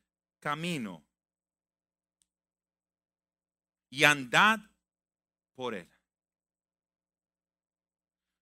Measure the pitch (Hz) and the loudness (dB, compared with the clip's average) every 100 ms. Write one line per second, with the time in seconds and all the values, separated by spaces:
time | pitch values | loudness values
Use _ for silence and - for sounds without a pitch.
0 | _ _ _ _ 151 147 175 160 107 82 | _ _ _ _ -8 -6 -4 -6 -8 -12
1 | _ _ _ _ _ _ _ _ _ _ | _ _ _ _ _ _ _ _ _ _
2 | _ _ _ _ _ _ _ _ _ _ | _ _ _ _ _ _ _ _ _ _
3 | _ _ _ _ _ _ _ _ - 131 | _ _ _ _ _ _ _ _ -12 2
4 | 147 143 123 151 202 220 - _ _ _ | 4 4 2 4 4 2 -6 _ _ _
5 | _ _ _ _ _ - 123 104 82 _ | _ _ _ _ _ -12 -10 -10 -14 _
6 | _ _ _ _ _ _ _ _ _ _ | _ _ _ _ _ _ _ _ _ _
7 | _ _ _ _ _ _ _ _ _ _ | _ _ _ _ _ _ _ _ _ _
8 | _ _ _ _ | _ _ _ _